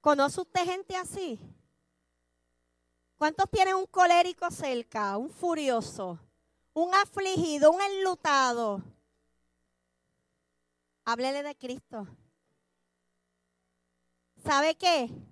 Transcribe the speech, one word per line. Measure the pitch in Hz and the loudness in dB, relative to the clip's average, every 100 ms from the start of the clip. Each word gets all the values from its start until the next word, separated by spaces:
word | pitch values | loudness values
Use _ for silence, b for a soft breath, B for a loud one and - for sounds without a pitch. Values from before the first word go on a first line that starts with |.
¿Conoce | 302 285 277 - | 2 2 0 -2
usted | - 370 | -6 -4
gente | 349 370 381 | -2 -6 -8
así? | 370 359 392 349 220 - - _ _ _ _ _ _ _ _ _ _ _ _ _ _ _ _ | -10 -8 -10 -10 -10 -16 -20 _ _ _ _ _ _ _ _ _ _ _ _ _ _ _ _
¿Cuántos | 302 311 392 | -2 0 0
tienen | 440 381 | 2 2
un | 381 | 2
colérico | 392 370 359 349 359 339 349 | -2 4 6 6 4 -2 -8
cerca, | - 285 240 226 220 202 | -6 -4 -6 -6 -6 -4
un | 202 285 | -4 -8
furioso, | - 349 320 277 233 - - 185 170 _ _ _ _ _ | -6 -4 -2 0 -2 -4 -10 -10 -10 _ _ _ _ _
un | 320 349 | -4 2
afligido, | 381 403 403 381 370 330 294 302 | 2 2 -2 -2 -2 -2 6 6
un | 349 | 6
enlutado? | 403 392 381 359 311 277 262 240 226 196 - _ _ _ _ _ _ _ _ _ _ _ _ _ _ _ _ _ _ _ _ _ | -2 -2 -2 -2 0 2 2 0 -2 -4 -10 _ _ _ _ _ _ _ _ _ _ _ _ _ _ _ _ _ _ _ _ _
Háblele | - 233 262 277 | -6 -2 -2 -4
de | 285 | -8
Cristo. | 285 254 254 _ 220 190 - _ _ _ _ _ _ _ _ _ _ _ _ _ _ _ _ _ _ _ _ _ _ | -10 -12 -12 _ -14 -14 -18 _ _ _ _ _ _ _ _ _ _ _ _ _ _ _ _ _ _ _ _ _ _
¿Sabe | 302 277 311 | 0 2 2
qué? | 320 359 320 233 - - | 2 2 2 -2 -10 -20